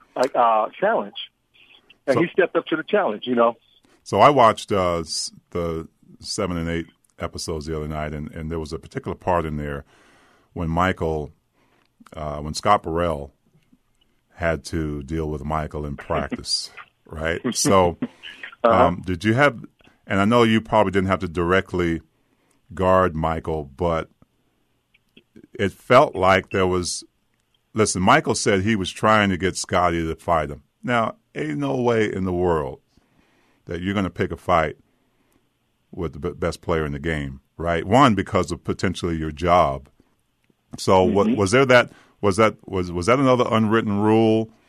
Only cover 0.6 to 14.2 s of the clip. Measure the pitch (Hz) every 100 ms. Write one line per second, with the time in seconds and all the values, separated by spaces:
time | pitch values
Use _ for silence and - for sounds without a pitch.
0.6 | 113 - 190 160 101 - - _ _ _
1.6 | _ _ _ _ - 127 170 - 170 170
2.6 | - 160 - 208 156 104 120 120 117 117
3.6 | _ _ _ _ - 98 127 139 110 104
4.6 | - 101 90 85 80 - - - _ 87
5.6 | 85 82 78 _ _ - - - 95 87
6.6 | 82 85 82 _ _ - 85 76 - 80
7.6 | 73 78 76 76 76 76 76 82 78 82
8.6 | 76 78 - 139 107 78 - 87 80 76
9.6 | 73 71 - _ _ _ _ _ _ -
10.6 | 82 82 92 92 82 78 73 - _ _
11.6 | _ _ _ _ - 80 76 73 76 76
12.6 | 104 104 87 82 87 76 71 _ _ _
13.6 | _ _ _ _ _ _